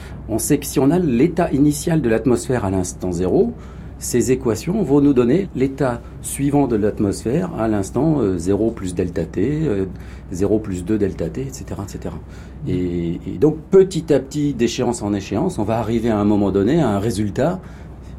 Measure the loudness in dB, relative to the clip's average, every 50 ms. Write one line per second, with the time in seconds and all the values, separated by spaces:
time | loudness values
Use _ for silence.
0 | -14 -14 -14 -14 -8 -6 -4 -4 0 0 0 0 0 -2 0 2 2 4 4 4
1 | 2 2 4 4 2 2 2 0 0 0 2 4 4 4 2 0 0 0 0 2
2 | 2 2 2 2 4 2 2 2 2 -2 -2 0 0 0 0 0 -2 -2 -6 -6
3 | -4 -4 -2 0 0 2 4 4 2 2 -2 -6 -14 -16 -16 -16 -16 -16 -14 -10
4 | -6 -2 0 0 2 2 0 2 2 0 -2 0 -2 -2 -2 0 2 4 4 6
5 | 6 6 6 6 4 4 4 2 0 -2 -2 -2 -2 -2 0 0 -2 -2 -2 -4
6 | -8 -14 -16 -12 -10 -8 -4 -2 0 2 2 2 2 2 2 2 2 0 0 0
7 | 0 0 0 -2 -2 -2 -2 0 -2 -2 -4 -2 0 0 0 0 -2 -2 -2 0
8 | 2 2 2 2 2 0 0 0 0 0 2 2 2 0 -2 -4 -6 -6 -2 -2
9 | -4 -2 -2 -4 -6 -4 -2 -2 0 0 0 0 0 0 0 -2 -2 -4 -6 -12
10 | -14 -16 -16 -16 -12 -10 -4 -2 0 2 2 0 0 -4 -6 -6 -2 -2 0 0
11 | 0 -2 -2 -4 -6 -6 -6 -6 -8 -8 -10 -12 -12 -10 -10 -10 -8 -10 -10 -10
12 | -10 -10 -10 -10 -14 -16 -16 -16 -16 -16 -14 -10 -6 -4 -2 -2 -2 -2 -2 -2
13 | -2 -2 -4 -6 -8 -8 0 4 4 4 4 0 0 6 6 6 6 6 2 -2
14 | 0 2 2 2 2 -2 -2 -2 0 0 2 2 0 0 2 0 0 0 0 -2
15 | -2 -2 -2 -2 -2 -2 -2 0 0 0 0 -2 0 0 0 0 0 0 0 0
16 | 2 2 2 4 4 4 4 4 4 4 4 4 4 4 4 4 4 2 2 0
17 | 0 0 -2 -2 -2 -2 0 0 0 0 0 -2 -8 -14 -16 -16 -16 -16 -16 -16
18 | -16 -16 -16